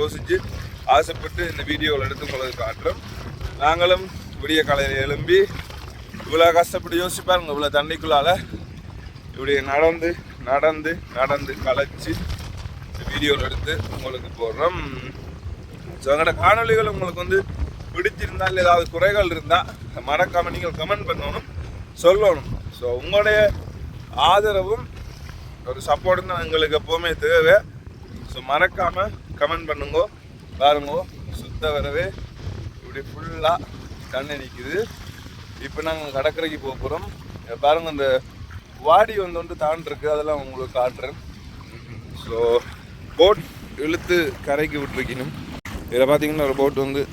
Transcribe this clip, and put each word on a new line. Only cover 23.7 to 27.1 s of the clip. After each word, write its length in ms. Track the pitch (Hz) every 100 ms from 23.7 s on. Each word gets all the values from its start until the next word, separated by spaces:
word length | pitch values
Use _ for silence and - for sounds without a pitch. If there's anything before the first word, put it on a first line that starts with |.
| - - - -
ஆதரவும் 720 | 120 156 196 214 196 190 233 - - - - - - - - -
ஒரு 140 | 131
சப்போர்ட்டும் 460 | - 151 185 185 185
தான் 180 | 175
எங்களுக்கு 340 | 160 160 156 151
எப்போவுமே 320 | - 165 170